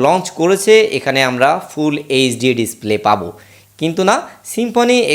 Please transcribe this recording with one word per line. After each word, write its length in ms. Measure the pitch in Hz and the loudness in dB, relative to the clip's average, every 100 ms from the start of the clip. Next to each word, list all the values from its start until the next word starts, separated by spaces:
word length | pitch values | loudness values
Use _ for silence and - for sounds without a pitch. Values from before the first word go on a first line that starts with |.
| 139 | 2
লঞ্চ 200 | 180 180 - | 0 -2 -2
করেছে, 340 | 170 196 214 220 214 127 | 0 2 4 4 4 -2
এখানে 220 | 139 135 127 | -2 0 0
আমরা 200 | 123 135 180 - | 2 0 0 -6
ফুল 220 | 151 151 147 - 135 | -4 -2 -4 -2 0
এইচডি 300 | 127 113 127 117 | 0 0 0 0
ডিসপ্লে 360 | 107 - 107 104 107 | -4 -6 -4 -2 0
পাবো, 220 | 101 87 - - - _ - | 0 -4 -14 -20 -20 _ -8
কিন্তু 220 | 160 165 190 | -4 -2 0
না, 60 | 269 - - - | 0 -4 -18 -10
Symphony 460 | 220 233 240 240 247 160 | -6 -2 0 2 2 2